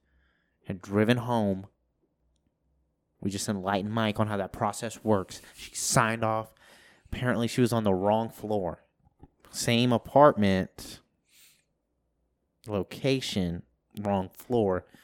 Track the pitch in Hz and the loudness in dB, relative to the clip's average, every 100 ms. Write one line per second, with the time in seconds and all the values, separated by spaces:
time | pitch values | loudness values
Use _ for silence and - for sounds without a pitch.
0 | _ _ _ _ _ _ - 98 98 101 | _ _ _ _ _ _ -12 -12 -2 2
1 | 110 123 117 120 101 95 98 _ _ _ | 4 2 0 0 0 -2 -8 _ _ _
2 | _ _ _ _ _ _ _ _ _ _ | _ _ _ _ _ _ _ _ _ _
3 | _ _ 101 98 - 101 92 101 104 113 | _ _ -6 -4 -4 -2 0 0 0 0
4 | 110 104 107 104 92 - 107 - 117 - | 0 0 -2 -2 -6 -4 -4 -4 -10 -6
5 | 110 101 90 - - - - - - 135 | 0 0 0 -12 -20 -20 -16 -8 0 2
6 | 110 113 110 110 110 _ - - - _ | 2 0 -2 -2 -6 _ -20 -20 -20 _
7 | _ - 123 113 117 - 120 117 104 92 | _ -4 -2 0 -2 2 2 2 2 2
8 | 101 110 113 - 107 104 87 78 _ _ | 2 2 -2 -8 -4 -4 -4 -10 _ _
9 | _ _ - _ - - - 117 123 113 | _ _ -20 _ -14 -6 0 2 2 0
10 | - 135 147 104 101 95 - - - - | 2 8 8 8 2 2 -2 -10 -18 -18
11 | _ _ _ _ - _ _ _ _ _ | _ _ _ _ -20 _ _ _ _ _
12 | _ _ _ _ _ _ 113 101 - - | _ _ _ _ _ _ -8 -6 -6 -4
13 | 135 135 - 104 87 87 - _ _ 107 | -2 -2 -2 -2 -2 -4 -12 _ _ -8
14 | 101 98 92 - - 120 101 90 - - | -2 -2 -4 -12 -2 0 2 -2 -6 -20